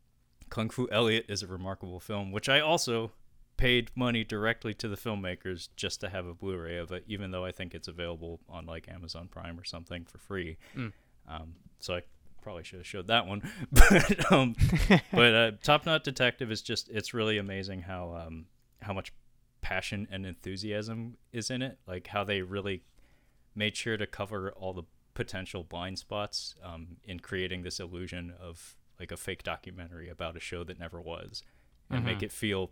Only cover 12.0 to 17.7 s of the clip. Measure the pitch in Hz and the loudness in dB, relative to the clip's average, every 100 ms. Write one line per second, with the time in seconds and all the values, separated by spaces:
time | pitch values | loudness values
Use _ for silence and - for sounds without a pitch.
12 | - - - - - 87 82 92 90 101 | -6 -16 -18 -16 -12 -12 -12 -14 -10 -8
13 | 90 117 92 101 156 - 147 127 - - | 2 4 4 -2 -6 -10 10 12 12 12
14 | - 208 - 147 127 117 - 160 - 180 | 6 2 6 6 6 4 4 4 8 6
15 | - 139 120 113 113 104 - 147 165 156 | 6 8 8 10 6 4 4 4 4 0
16 | 147 131 123 - 120 110 - 110 - 110 | 0 2 2 2 -2 -4 -2 -4 -4 -6
17 | - 120 110 107 98 98 95 | -4 0 0 0 -2 -4 -6